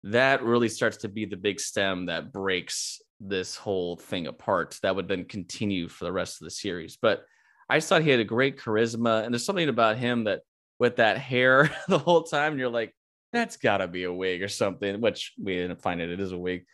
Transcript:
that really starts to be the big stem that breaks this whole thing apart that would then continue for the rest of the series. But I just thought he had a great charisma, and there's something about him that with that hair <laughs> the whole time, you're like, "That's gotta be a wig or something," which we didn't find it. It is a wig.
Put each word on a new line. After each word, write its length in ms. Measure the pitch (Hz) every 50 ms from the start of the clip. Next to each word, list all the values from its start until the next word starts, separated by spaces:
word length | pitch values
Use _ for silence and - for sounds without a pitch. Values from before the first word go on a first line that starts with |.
| -
that 380 | 98 107 120 131 135 139 131
really 260 | - 117 120 120 120 110
starts 300 | 110 - 127 113 - -
to 100 | - 104
be 160 | 98 110 107
the 120 | 95 101
big 240 | 92 92 104 95 -
stem 460 | - - - 107 98 98 95 90 92
that 260 | 87 82 80 73 -
breaks 680 | - 101 95 98 92 90 82 - - - - - - - _ _ _ _
this 360 | 101 98 98 92 92 - -
whole 400 | - - 110 98 92 87 87 87
thing 300 | 85 - - 104 92 82
apart 520 | 71 - - - - 101 87 80 - - -
that 120 | - 98 95
would 140 | 98 90 92
then 160 | 98 92 87
continue 640 | - - 104 87 - - - 113 104 98 90 85 87
for 160 | - - 90
the 80 | 90
rest 280 | 92 92 87 - - -
of 40 | 82
the 60 | 78
series. 480 | - - - 101 87 90 80 - - _
But 240 | - 113 95 - - _ _ _ _ _ _ _ _ _
I 80 | 123 151
just 100 | 156 -
thought 140 | 190 165
he 80 | 160 151
had 100 | 135 120
a 40 | 110
great 340 | - 113 117 131 139 135 -
charisma, 680 | - 120 107 107 117 117 113 113 117 117 113 110 110
and 80 | 120
there's 140 | 120 120 -
something 220 | - 196 185 165 147
about 280 | 120 117 117 110 110
him 280 | 123 123 120 123 117 110
that 160 | 104 95 - _ _ _ _ _ _ _ _
with 180 | 123 120 120
that 220 | - 113 107 95 117
hair 520 | 139 127 127 123 127 127 131 131 147 151 - -
<laughs> 80 | - -
the 100 | 190 151
whole 260 | 139 170 175 165 160
time, 340 | - - 143 147 156 151 135
you're 100 | 127 123
like, 260 | 117 117 113 107 _ _ _ _ _ _ _ _
"That's 240 | - 240 226 - -
gotta 320 | - - 117 101 98 95 87
be 160 | 87 90 90
a 80 | 90
wig 300 | 90 90 92 92 90 87
or 60 | 95 101
something," 520 | - - 110 98 92 - 104 98 98 104
which 320 | 117 107 98 - - - _ -
we 120 | 196 98 92
didn't 260 | 90 90 90 87 -
find 200 | - 95 87 87
it. 100 | 85 85
It 100 | 87 92
is 120 | 98 92
a 60 | 92 90
wig. 280 | 90 90 90 90 - _